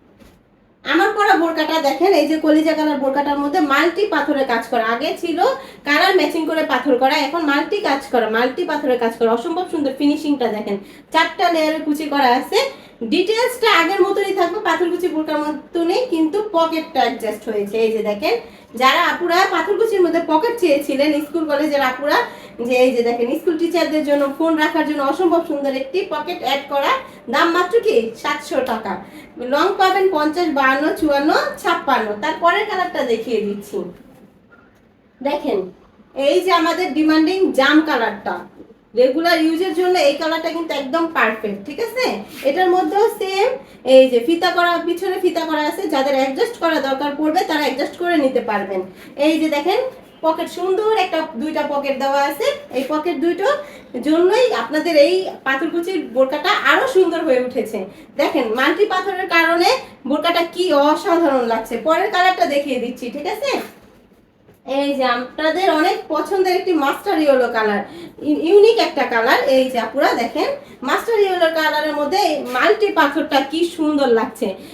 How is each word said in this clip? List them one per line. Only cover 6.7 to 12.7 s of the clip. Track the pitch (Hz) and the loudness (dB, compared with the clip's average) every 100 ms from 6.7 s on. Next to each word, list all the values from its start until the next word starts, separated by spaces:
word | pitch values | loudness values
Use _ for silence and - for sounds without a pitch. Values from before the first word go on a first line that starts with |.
| 254 285 240 | 0 2 2
করা, | 262 311 | 4 2
এখন | 349 339 294 | 0 -2 0
মাল্টি | 285 330 403 | 0 0 -2
কাজ | 311 269 - | -2 -2 -2
করা, | 247 220 | -2 0
মাল্টি | 226 254 262 | 0 0 -2
পাথরের | 320 294 285 233 | -4 -2 0 0
কাজ | 233 - | 0 0
করা। | 226 | 0
অসম্ভব | 233 339 349 370 | 0 -2 -4 -4
সুন্দর | 330 277 - | -2 -2 0
ফিনিশিংটা | 294 302 302 269 226 | 0 0 0 0 -2
দেখেন, | 208 214 202 - - - | -2 -4 -6 -8 -20 -2
চারটা | 320 330 - 349 | 0 0 2 0
লেয়ারে | 320 311 311 | 2 0 -2
কুচি | 302 294 294 | -2 -4 -2
করা | 285 254 | 2 4
আছে। | 254 - 440 539 | 2 0 -2 -2